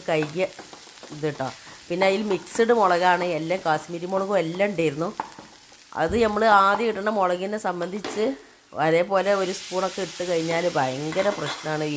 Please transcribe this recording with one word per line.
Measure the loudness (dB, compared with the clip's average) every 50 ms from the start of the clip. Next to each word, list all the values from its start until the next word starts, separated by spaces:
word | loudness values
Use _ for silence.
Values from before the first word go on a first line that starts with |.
| -2 0
കഴുകിയ | 0 0 0 -2 -2 -4 -4 -4 -4 -12 -16 -16 -16 -16 -16 -16 -16 -16 -16 -14 -10
ഇത് | -6 -6
കേട്ടോ. | -6 -4 -4 -6 -6 -8 -10 -16 -18 -18 -14 -8
പിന്നെ | -6 0 2 2 2
അതിൽ | 2 2 0 0 -2
മിക്സഡ് | -2 -2 -4 0 0 4 4 6 6
മുളകാണ്, | 6 4 4 4 6 4 4 4 2 -2 -2 -2
എല്ലാം | -2 -2 -2 -2 0
കാശ്മീരി | 0 0 0 -2 -6 -8 -8 -6 -2 -2
മുളകും | -2 0 2 0 0 0
എല്ലാം | 0 0 0 0 0
ഉണ്ടായിരുന്നു. | 0 0 0 0 0 -2 -4 -6 -4 -8 -10 -10 -10 -18 -20 -20 -20 -20 -20 -20 -20 -20 -18 -10 -4 -2
അത് | 0 0 2 2 2
നമ്മൾ | 2 2 4 4 6 8 8 8
ആദ്യം | 6 4 2 2 0
ഇടുന്ന | -2 0 -2 0 2 2
മുളകിനെ | 2 2 2 0 -2 -4 -4 -4 -4
സംബന്ധിച്ച് | -4 -4 -4 -4 -6 -6 -8 -8 -6 -4 -2 -2 -2 -2 -6 -12 -20 -20 -20 _ -12 -4 -2 0
അതേപോലെ | 2 4 2 2 2 2 0 2 2 2 2
ഒരു | 0 -2 -4 -6
സ്പൂണൊക്കെ | -6 -4 -2 -2 -2 -2 -2 -4 -6
ഇട്ട് | -4 -4 -6 -2 -2
കഴിഞ്ഞാൽ | 0 0 0 0 0 0 0 2 2
ഭയങ്കര | 2 0 0 0 -4 -4 -4 -2 0 0 0 0
പ്രശ്നമാണ്, | -2 -4 -6 -6 -6 -4 -4 -2 -2 -2 -2 -2